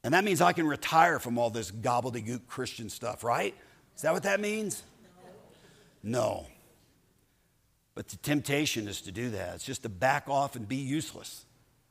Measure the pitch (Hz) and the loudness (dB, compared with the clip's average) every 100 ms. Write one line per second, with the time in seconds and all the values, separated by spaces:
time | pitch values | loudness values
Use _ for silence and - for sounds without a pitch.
0 | 110 170 208 170 175 175 156 135 - 160 | 4 4 4 6 6 6 0 0 4 6
1 | 175 143 131 120 120 113 98 107 123 120 | 8 6 0 0 0 0 -6 -2 2 2
2 | 123 117 107 123 - - 123 - 110 - | 0 -6 -6 -8 -8 -8 -6 -6 -12 -8
3 | 117 - 113 131 196 - - - _ - | -8 -4 0 0 0 -6 -20 -20 _ -2
4 | 151 180 196 196 208 214 208 - - - | 2 2 2 2 0 -2 -4 -6 -12 -20
5 | - - - - - - - - - _ | -20 -20 -20 -20 -20 -20 -20 -20 -20 _
6 | 101 123 113 90 78 - - _ _ _ | -2 0 0 -2 -8 -20 -20 _ _ _
7 | _ _ _ _ _ _ _ _ _ - | _ _ _ _ _ _ _ _ _ -14
8 | - 101 - 147 135 143 151 117 101 95 | -12 -8 0 0 2 0 2 -2 -4 -8
9 | 101 95 123 101 87 87 - 131 117 92 | -8 -6 -4 -4 -6 -8 -8 -6 -8 0
10 | 131 143 139 139 139 123 104 135 131 151 | 2 2 0 0 0 -4 -6 -6 -2 -4
11 | - - - - - _ _ _ _ | -4 -12 -14 -16 -20 _ _ _ _